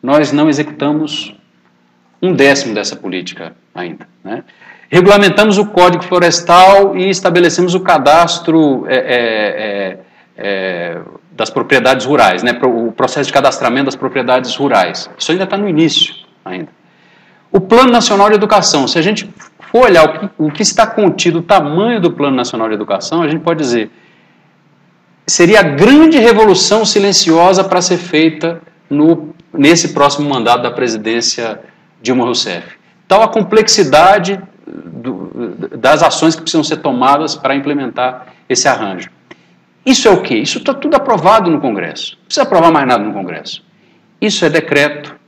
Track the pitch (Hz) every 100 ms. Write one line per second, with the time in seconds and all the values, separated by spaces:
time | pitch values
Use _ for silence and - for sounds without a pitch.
0 | 123 147 143 143 156 143 147 - 139 151
1 | 156 - - - _ _ _ _ _ _
2 | _ _ 180 156 139 139 123 107 98 -
3 | 101 92 87 - 82 _ _ - 87 78
4 | - _ - 120 - _ - - _ 165
5 | 185 202 202 202 214 196 208 180 175 170
6 | - 180 175 - - 175 185 196 196 185
7 | 190 180 185 175 175 - 180 180 185 160
8 | 135 156 170 - - 160 151 127 - 131
9 | 151 123 117 110 104 - 107 101 95 92
10 | - _ _ - 104 98 95 87 85 85
11 | 85 - _ - - - 120 135 113 131
12 | 120 143 104 92 120 120 131 113 117 107
13 | 127 - 139 139 135 - 123 123 139 135
14 | 131 135 123 127 123 - 139 110 90 80
15 | - - - 175 190 196 202 156 160 -
16 | - - _ _ - - 160 _ _ _
17 | _ _ _ _ _ 196 185 233 254 240
18 | - 202 202 214 202 208 160 147 127 170
19 | 165 214 - - - _ - 233 240 175
20 | 156 - 196 _ 156 147 214 - 220 -
21 | 196 - 175 170 170 196 147 156 220 233
22 | 170 151 143 131 120 117 113 107 104 98
23 | - 165 160 156 151 165 139 120 104 _
24 | _ _ _ _ _ _ _ _ _ _
25 | _ _ - - 165 214 175 139 214 285
26 | 320 320 226 208 220 185 - 214 208 208
27 | 202 190 170 160 180 190 190 185 170 175
28 | - 156 160 156 165 165 - _ _ 143
29 | 156 160 - - _ - 143 165 165 -
30 | 143 143 147 135 113 120 123 117 123 110
31 | 107 117 120 - 117 107 - _ _ _
32 | 113 127 143 - - 87 - - _ _
33 | _ 196 220 226 202 220 208 - 156 147
34 | 180 208 180 190 - _ - - 85 -
35 | - 87 - - 117 - - 147 127 151
36 | 156 - 160 160 - 165 147 156 151 123
37 | 131 143 156 - 135 139 139 143 127 120
38 | 127 127 - _ _ 123 147 117 104 92
39 | - _ _ - _ _ _ _ - 262
40 | 226 190 - 110 269 254 - 269 302 285
41 | - 214 165 220 175 151 131 101 85 -
42 | - - _ - 262 180 175 160 131 120
43 | 107 101 90 80 - - _ _ _ _
44 | _ _ 214 - 160 156 - 139 147 147
45 | - -